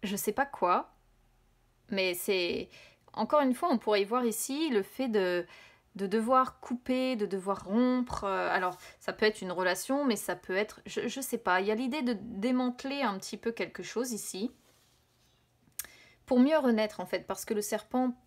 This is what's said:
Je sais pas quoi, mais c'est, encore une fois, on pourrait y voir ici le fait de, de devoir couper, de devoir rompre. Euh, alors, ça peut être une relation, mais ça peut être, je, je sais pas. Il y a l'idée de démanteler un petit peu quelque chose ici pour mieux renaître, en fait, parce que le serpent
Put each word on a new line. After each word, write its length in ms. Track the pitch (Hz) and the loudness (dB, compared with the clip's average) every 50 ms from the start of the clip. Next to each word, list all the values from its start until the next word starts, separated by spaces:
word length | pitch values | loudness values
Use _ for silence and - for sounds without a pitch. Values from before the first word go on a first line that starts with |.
| - | -4
Je 140 | 202 202 | -4 -4
sais 160 | 202 - - 208 | -2 -2 -2 0
pas 140 | - 277 | 0 0
quoi, 480 | 277 - - - 175 180 226 311 - _ _ _ _ _ _ _ _ _ _ _ _ _ _ _ _ _ _ _ _ | 0 0 -2 2 4 4 2 2 -2 _ _ _ _ _ _ _ _ _ _ _ _ _ _ _ _ _ _ _ _
mais 240 | 214 196 190 185 175 | -2 0 0 0 0
c'est, 560 | 180 - - 202 185 180 170 170 - - - - - - - - _ _ - _ | -2 -2 0 0 0 2 0 -2 -4 -6 -8 -14 -20 -20 -20 -20 _ _ -16 _
encore 300 | - 220 233 - 302 285 | -4 -2 4 4 4 4
une 100 | 262 247 | 4 2
fois, 140 | - - 349 | 2 2 2
on 60 | 311 | 2
pourrait 240 | 220 - - 208 202 | 2 2 2 2 2
y 60 | 202 | 2
voir 180 | 196 220 254 247 | 2 0 0 0
ici 460 | 233 214 - - - 269 285 320 320 | 0 -2 -2 -4 -4 -4 -2 -2 0
le 120 | 254 208 190 | 2 0 0
fait 260 | - - - 262 262 | -2 -4 -4 -4 0
de, 360 | 214 214 190 180 180 175 175 - - - - - - _ _ _ _ | 2 2 2 2 0 0 -2 -4 -10 -20 -20 -20 -20 _ _ _ _
de 120 | 185 196 | -8 -6
devoir 520 | 196 180 226 220 226 262 262 262 254 - _ | -2 0 0 2 4 4 4 4 4 0 _
couper, 560 | - - 254 247 _ - 254 254 262 254 262 | -8 -6 -6 -6 _ -2 0 0 2 0 0
de 100 | 220 208 | 0 -2
devoir 400 | 202 190 196 180 196 196 190 - | -2 -2 -4 -2 -2 -4 -4 -4
rompre. 580 | 180 196 226 247 254 254 254 247 247 - - - | -2 2 2 4 4 2 0 0 -2 -4 -4 -2
Euh, 240 | 196 190 185 180 175 | -2 -2 0 0 0
alors, 280 | 175 190 185 180 180 - - - - _ | -2 0 -2 -4 -4 -6 -14 -20 -20 _
ça 140 | - - 185 | -8 -8 -2
peut 140 | - - | 4 4
être 160 | 214 214 - 196 | 2 2 2 -6
une 100 | 185 180 | -6 -2
relation, 540 | 170 185 180 180 185 - - 269 285 294 | 0 2 2 2 0 0 -2 -2 0 2
mais 100 | 269 220 | 2 0
ça 200 | 202 - - 180 | 0 -2 -6 -6
peut 200 | 175 - - 185 | -6 -4 -4 -2
être, 240 | 190 214 208 - - - | -2 -2 -2 -6 -16 -16
je, 200 | - - - - | -8 -8 -4 -4
je 140 | 247 - 262 | -4 -6 -6
sais 160 | 269 - - | -6 -4 -6
pas. 240 | 233 - - 180 185 | -4 0 2 2 2
Il 60 | 190 | 2
y 40 | 202 | 2
a 40 | 220 | 0
l'idée 260 | 220 254 254 233 311 | 0 0 -2 -2 -2
de 160 | 269 240 240 190 | 0 -2 -2 -2
démanteler 840 | 196 - - 190 196 247 254 254 254 247 247 247 - 269 277 285 277 | -6 -10 -8 -2 0 0 2 2 0 0 -2 -4 -6 -6 -4 -2 -2
un 160 | 226 196 190 | -2 -2 -4
petit 180 | - - - | -8 -10 -12
peu 160 | 208 - 233 226 | -6 -6 -6 -4
quelque 300 | - 196 160 - - 180 | -4 -6 -6 -6 -10 -12
chose 300 | - - 214 247 254 240 | -6 -4 -4 -4 -2 -4
ici 380 | 202 - - - 185 202 254 - _ _ _ _ _ _ _ _ _ _ _ _ _ _ _ _ _ _ _ _ _ _ _ _ _ - - - - - - - _ _ | -6 -8 -8 -8 -6 -6 -6 -6 _ _ _ _ _ _ _ _ _ _ _ _ _ _ _ _ _ _ _ _ _ _ _ _ _ -14 -14 -14 -20 -20 -20 -20 _ _
pour 160 | - 262 247 | 2 6 6
mieux 160 | 247 277 311 | 6 6 6
renaître, 440 | 311 269 254 233 214 220 214 - - | 4 4 4 4 4 2 -2 -2 -6
en 60 | 180 | -6
fait, 200 | - - 185 - | -4 -4 -4 -4
parce 180 | - 190 - - | -4 -8 -8 -4
que 80 | - 226 | -4 -4
le 80 | 208 | -2
serpent 540 | 208 - - 208 - _ - 254 254 254 247 - _ | -2 -2 -4 -4 -6 _ 0 0 0 0 -2 -4 _